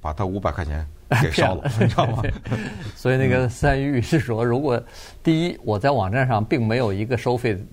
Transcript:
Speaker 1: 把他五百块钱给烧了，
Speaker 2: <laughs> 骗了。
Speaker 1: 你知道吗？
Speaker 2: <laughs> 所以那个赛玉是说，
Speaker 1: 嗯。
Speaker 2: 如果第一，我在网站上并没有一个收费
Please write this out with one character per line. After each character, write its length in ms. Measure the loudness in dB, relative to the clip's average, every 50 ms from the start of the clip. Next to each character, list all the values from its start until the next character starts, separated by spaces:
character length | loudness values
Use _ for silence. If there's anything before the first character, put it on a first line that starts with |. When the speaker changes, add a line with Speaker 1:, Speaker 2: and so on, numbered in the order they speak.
Speaker 1:
把 100 | -6 -6
他 140 | -4 -2 -2
五 120 | -2 -2 -2
百 120 | -2 -2
块 120 | -2 -2 -4
钱 220 | -4 -4 -4 -6 -8 -12 -12 -4 0 2 2
给 100 | 2 2
烧 240 | 2 2 2 2 2
了， 60 | 0 -4 -2
Speaker 2:
<laughs> 0 |
骗 0 |
了。 0 | 0 2
Speaker 1:
你 80 | 2
知 80 | 2 2
道 100 | 2 0
吗？ 160 | 0 0 -2 -2 -2 -4 -4 -6 -6 -4 -4
Speaker 2:
<laughs> 320 | -4 -8 -10 -10 -12 -12 -10
所 180 | -2 0 2 2
以 40 |
那 100 | 4 4
个 200 | 2 2 2 0
赛 300 | 0 -2 0 2 2 2
玉 240 | 2 0 0 0 0
是 180 | 0 2 2 0
说， 240 | 2 0 -2 0 2
Speaker 1:
嗯。 40 |
Speaker 2:
如 120 | 2 2 2
果 220 | 2 0 0 0 -2 -8 -18 -18 -18 -18 -12 -2 2
第 220 | 2 2 2 2
一， 120 | -2 -4 -4 -2
我 160 | -2 -2 2
在 120 | 2 2
网 200 | 2 2 0 0
站 160 | 2 0 2
上 160 | 2 2 0 2
并 220 | 2 0 2 2
没 100 | 2 2
有 160 | 2 2 0 0
一 120 | -2 -2
个 120 | -2 -2
收 180 | 0 0 0 0
费 220 | 0 0 -2 -2 -2 -6 -12